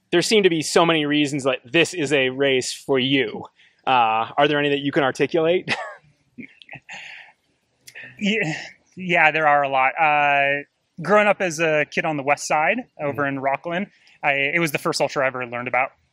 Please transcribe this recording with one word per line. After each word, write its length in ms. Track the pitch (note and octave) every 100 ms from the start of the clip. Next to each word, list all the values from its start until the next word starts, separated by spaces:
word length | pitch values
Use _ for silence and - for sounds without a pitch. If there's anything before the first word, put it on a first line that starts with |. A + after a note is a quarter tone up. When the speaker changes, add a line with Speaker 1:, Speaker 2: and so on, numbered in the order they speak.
| _
Speaker 1:
there 100 | F3
seem 220 | E3+ A3
to 60 | F#3
be 120 | E3
so 240 | C#3+ G3+ E3
many 200 | E3 D3
reasons, 400 | D3 D3 C#3+ C3
like, 160 | B2+ A#2+
this 280 | D3 E3
is 200 | F#3 C#3
a 160 | C#3+ C3
race 420 | C3 C#3 C3 B2
for 260 | - - C3+
you. 480 | B2+ C#3 A2+ G#2 - _ _ _ -
Uh, 420 | C3 A2+ A2 A2+ -
are 100 | D3
there 120 | D3
any 100 | D3
that 100 | C#3+
you 120 | C#3+
can 100 | D3+
articulate? 680 | C3+ B2 C#3 E3 D#3+ F3+ F3+ -
<laughs> 0 | - - _ _ _ - - _ - - - - - - - _ _ _ _ _ - - - -
Speaker 2:
Yeah, 340 | G3+ A3 D#3 D#3 - - _ -
yeah, 360 | F#3 E3+ D#3
there 160 | D3+ D#3
are 160 | D3
a 60 | C#3
lot. 240 | C3+ C3 -
Uh, 640 | D#3+ D3 D3 C#3+ C#3 C#3+ C#3+ _ _ -
growing 240 | D#3 G#3 G#3
up 160 | F#3+
as 180 | F#3+ D3+
a 260 | E3 D3+ D3
kid 160 | - E3+
on 120 | D3+
the 60 |
west 240 | C3+ C#3+ -
side 300 | D#3 D#3+ A3+ B3 -
over 220 | D3+ C#3
Speaker 1:
Mm-hmm. 140 | C#3+ C#3
Speaker 2:
in 20 |
Rockland, 480 | C3+ C#3 F3 E3+ G#3 _ _ _
I, 100 | D3+ C#3 C#3
it 60 | E3+
was 120 | E3
the 60 | D3+
first 240 | F3 D3
ultra 220 | C#3+ D3+
I 40 | C3+
ever 200 | B2+ B2
learned 200 | A#2+ B2
about. 240 | B2 C3+ - _